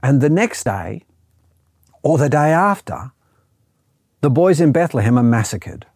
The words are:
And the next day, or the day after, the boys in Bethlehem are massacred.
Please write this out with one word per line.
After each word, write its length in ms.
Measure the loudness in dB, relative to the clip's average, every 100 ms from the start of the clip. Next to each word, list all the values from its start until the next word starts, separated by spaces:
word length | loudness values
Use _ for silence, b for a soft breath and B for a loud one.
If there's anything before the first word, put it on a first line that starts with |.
And 180 | 2 2
the 100 | 2
next 360 | 2 -2 -4 -8
day, 400 | -6 -10 -14 _ _ _ _ _ _ _ _ _ _
or 160 | -2 0
the 100 | 2
day 240 | 2 2
after, 640 | 2 0 -2 -8 -12 -12 _ _ _ _ _ _ _ _ _ _ _
the 100 | -2
boys 300 | 2 2 4
in 140 | 2
Bethlehem 440 | 2 -2 -2 0 2
are 60 |
massacred. 600 | 2 0 -2 -8 -14 -18 -20